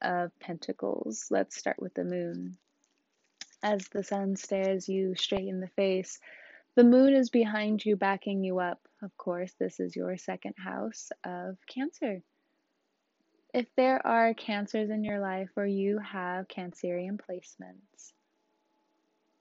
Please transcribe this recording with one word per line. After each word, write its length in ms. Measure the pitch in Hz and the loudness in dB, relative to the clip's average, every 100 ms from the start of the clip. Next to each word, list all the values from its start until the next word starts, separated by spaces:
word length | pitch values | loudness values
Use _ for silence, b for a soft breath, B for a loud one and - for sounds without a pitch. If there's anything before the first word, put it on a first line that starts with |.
of 300 | - 175 175 - | -2 0 -2 -6
Pentacles. 880 | - 165 - - - - - 220 - | -10 -8 -6 -4 -4 -2 -4 -6 0
Let's 280 | 202 - - | 0 0 -2
start 240 | - - | -4 -4
with 120 | 185 | -4
the 120 | - 180 | -4 -2
Moon. 520 | 180 170 175 180 185 _ _ _ _ _ _ _ _ - _ | -2 -4 -6 -8 -12 _ _ _ _ _ _ _ _ -20 _
As 260 | 208 202 185 | 0 0 -2
the 140 | 202 | -6
Sun 320 | 190 196 196 196 | -4 -2 -2 -4
stares 540 | - 196 190 190 190 | -2 0 0 0 -2
you 260 | 190 190 180 | -2 0 -2
straight 320 | - 196 196 | -2 -2 -2
in 140 | 185 | -6
the 60 | 185 | -6
face, 500 | - 196 185 185 - B B B B _ - | 0 2 2 -2 -12 B B B B _ 8
the 80 | |
Moon 300 | 240 254 269 | 10 10 10
is 160 | 269 240 | 8 6
behind 560 | 240 220 214 214 214 214 | 4 4 2 0 0 2
you, 100 | 202 | 2
backing 480 | 196 196 208 196 | 2 0 -2 -2
you 160 | 190 185 | 0 0
up. 200 | 175 - _ _ | -2 -4 _ _
Of 140 | 196 - | -16 -8
course, 380 | - 175 185 - | -6 -4 -6 -4
this 200 | 185 - | -4 -2
is 160 | 180 180 | -6 -4
your 220 | 180 185 | -6 -6
second 380 | - 185 202 202 | -8 -8 -10 -10
house 540 | 185 196 220 - - - | -8 -6 -8 -8 -14 -12
of 340 | 180 180 185 185 - | -10 -8 -10 -12 -12
Cancer. 540 | 254 294 - 262 190 - _ _ _ _ _ _ _ _ _ _ _ _ | -8 -8 -4 -6 -6 -10 _ _ _ _ _ _ _ _ _ _ _ _
If 140 | 247 233 - | -4 0 2
there 300 | 254 262 - | 4 4 2
are 280 | 233 226 | 4 4
Cancers 560 | 220 - 208 202 220 208 | 2 -4 -4 -2 -2 -2
in 160 | 214 214 | -2 -2
your 140 | 202 | -2
life 300 | 196 190 190 - | -2 -4 -4 -2
or 100 | 202 | 0
you 340 | 196 196 208 | 0 0 0
have 480 | 202 196 180 185 185 | -4 -6 -4 -6 -6
Cancerian 680 | - 180 - 180 175 185 208 | -10 -12 -8 -4 -4 -4 -8
placements, 960 | - 180 - - 185 185 202 _ - _ _ _ _ _ _ _ _ _ _ _ _ _ | -8 -12 -12 -20 -20 -20 _ _ -20 _ _ _ _ _ _ _ _ _ _ _ _ _